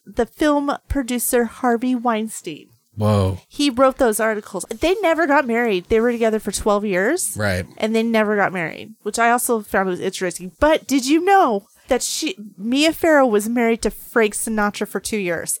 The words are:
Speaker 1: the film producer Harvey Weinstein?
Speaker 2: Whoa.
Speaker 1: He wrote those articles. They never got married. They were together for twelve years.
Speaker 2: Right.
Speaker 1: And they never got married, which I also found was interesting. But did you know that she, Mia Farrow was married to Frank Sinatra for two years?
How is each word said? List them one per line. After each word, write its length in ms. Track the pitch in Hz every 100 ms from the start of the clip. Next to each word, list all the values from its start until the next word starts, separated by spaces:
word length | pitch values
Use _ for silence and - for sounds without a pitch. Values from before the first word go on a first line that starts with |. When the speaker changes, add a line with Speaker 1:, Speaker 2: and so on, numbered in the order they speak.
| -
Speaker 1:
the 200 | 214 226
film 460 | - 302 285 285 - -
producer 580 | 277 240 247 - 240 233
Harvey 500 | - 247 233 254 247
Weinstein? 760 | 240 214 220 - 175 147 - _ _ -
Speaker 2:
Whoa. 440 | 107 101 95 92 _
Speaker 1:
He 200 | - 285
wrote 280 | 233 269 262
those 220 | 247 214
articles. 440 | 220 214 - 185 -
They 260 | 226 320 403
never 260 | 349 311 320
got 180 | 285 254
married. 400 | 233 240 185 -
They 100 | 220
were 120 | 240
together 260 | 233 226 214
for 120 | 208
twelve 300 | - 220 202 208
years. 500 | 180 208 359 - -
Speaker 2:
Right. 280 | 104 92 - -
Speaker 1:
And 160 | 220
they 100 | 226
never 320 | 233 220 208 214
got 160 | 190
married, 420 | 180 160 - 214 -
which 160 | 208 226
I 120 | 233
also 300 | 240 - 226
found 280 | 208 202 190
was 100 | 180
interesting. 540 | 190 - 180 - 185 -
But 260 | 302 311 -
did 180 | 269 254
you 180 | 320 359
know 420 | 392 302 202 - _ -
that 120 | 247
she, 320 | - - 320 - 208 -
Mia 360 | 220 269 320
Farrow 340 | 311 330 294 262
was 220 | 208 214
married 320 | 240 226 226
to 100 | 208
Frank 420 | - - 240 214
Sinatra 540 | - - 214 208 - 208
for 120 | 190
two 160 | - 214
years? 420 | 180 165 - -